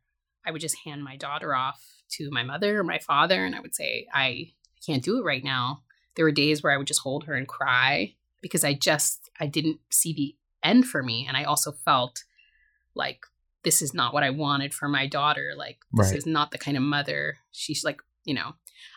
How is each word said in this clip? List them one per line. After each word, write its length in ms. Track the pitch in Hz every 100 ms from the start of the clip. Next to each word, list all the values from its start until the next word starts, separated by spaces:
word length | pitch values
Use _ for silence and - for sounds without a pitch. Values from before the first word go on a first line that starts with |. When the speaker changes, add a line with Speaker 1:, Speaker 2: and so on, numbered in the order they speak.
| _ _ _ _ -
Speaker 1:
I 40 |
would 80 | 160
just 180 | 156 -
hand 180 | - 147
my 140 | 139 139
daughter 380 | 143 147 160
off 280 | 135 131 - - - _
to 200 | - 143
my 120 | 135
mother 360 | 123 147 208 214
or 60 |
my 140 | 175 160
father, 460 | - 143 165 185
and 100 | 185
I 60 | -
would 140 | -
say, 320 | - 151 117 -
"I 380 | 143 135 - - _ _ _ -
can't 160 | 139
do 160 | 143 240
it 60 |
right 180 | 185 135
now." 380 | 123 131 123 143 _ _ _
There 100 | -
were 80 | 160
days 300 | 147 147 151
where 100 | 151
I 40 | 143
would 100 | 139
just 140 | -
hold 220 | 139 139
her 100 | 156
and 120 | 135 131
cry 680 | - 135 123 131 143 143 - _ _
because 220 | - 170
I 100 | 151
just, 540 | 143 - 151 - - - -
I 60 | 151
didn't 340 | 151 156 151 _
see 220 | - 170
the 220 | 156 143 - _ _ 156
end 200 | 233 247
for 160 | 156
me. 240 | 127 113 135
And 80 | 135
I 80 |
also 260 | 147 147 151
felt 520 | 147 - 139 123 - - _ _ _ _ _ _
like, 320 | - 67 - - _ _ _
this 180 | - -
is 100 | 147
not 220 | 165 123
what 80 | 143
I 80 | 139
wanted 420 | 139 147 143 143
for 160 | - 147
my 180 | 143 139
daughter. 460 | 147 147 147 143 143
Like, 220 | 139 - _
this 160 | 113 98
Speaker 2:
Right. 80 | 95
Speaker 1:
is 100 | 160
not 240 | 156 147
the 80 | -
kind 180 | - 143
of 60 |
mother 560 | 139 143 143 143 147 151 _
she's 340 | - - 151
like, 160 | 156 147 _ _
you 100 | -
know. 200 | 127 78 - - - -